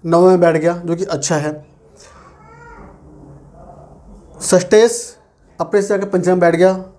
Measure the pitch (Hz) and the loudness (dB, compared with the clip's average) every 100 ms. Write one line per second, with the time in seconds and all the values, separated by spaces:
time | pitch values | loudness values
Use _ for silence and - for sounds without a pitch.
0 | 170 170 185 185 170 160 165 175 175 170 | 0 2 4 4 2 2 -2 -4 -6 -8
1 | 185 156 - 156 151 151 - _ _ _ | -6 -8 -4 -4 -4 -10 -18 _ _ _
2 | - - - _ 453 466 480 466 - - | -20 -20 -20 _ -20 -20 -20 -20 -20 -20
3 | - - - - - - - - - - | -20 -20 -20 -20 -20 -20 -20 -20 -20 -20
4 | - - - - - 185 175 214 233 226 | -20 -20 -20 -14 0 0 4 4 4 0
5 | - - _ _ _ _ 170 208 190 202 | -12 -20 _ _ _ _ -4 -2 -2 -4
6 | 196 185 170 180 170 170 185 190 - | -2 -4 0 2 2 4 2 0 -10